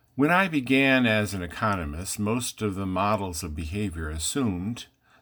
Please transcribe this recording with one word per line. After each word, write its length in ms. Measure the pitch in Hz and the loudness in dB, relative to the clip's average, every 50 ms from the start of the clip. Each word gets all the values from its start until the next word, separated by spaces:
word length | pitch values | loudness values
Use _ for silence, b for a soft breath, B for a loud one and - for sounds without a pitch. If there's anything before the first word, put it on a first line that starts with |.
| b b b | b b b
When 140 | 127 139 156 | 2 4 4
I 160 | 175 185 196 | 6 4 4
began 580 | 180 160 143 123 123 135 135 135 135 131 131 123 | 4 2 -2 2 4 4 4 6 6 4 4 4
as 280 | 117 107 107 104 98 98 | 4 4 4 2 0 -2
an 100 | 95 87 | -4 -6
economist, 760 | 82 - - 113 107 101 92 80 71 73 82 92 - - - | -6 -4 -2 0 0 0 0 -2 -4 -6 -6 -6 -8 -4 -4
most 420 | 104 104 113 123 120 - - - | -2 0 0 -2 -2 -6 -6 -4
of 140 | 110 104 92 | -4 -4 -2
the 100 | 95 98 | -2 -4
models 580 | 95 92 90 101 104 107 101 98 92 85 - 95 | -2 0 0 2 2 0 0 -2 -4 -6 -6 -6
of 100 | 82 76 | -6 -6
behavior 560 | 80 82 78 92 104 107 98 90 82 80 76 | -6 -6 -4 -4 -4 -4 -4 -4 -6 -6 -6
assumed 760 | 78 80 80 - - 143 131 110 92 87 92 107 120 - - - _ _ b b b b | -6 -6 -6 -4 -2 0 0 0 0 -2 -4 -6 -6 -8 -12 -20 _ _ b b b b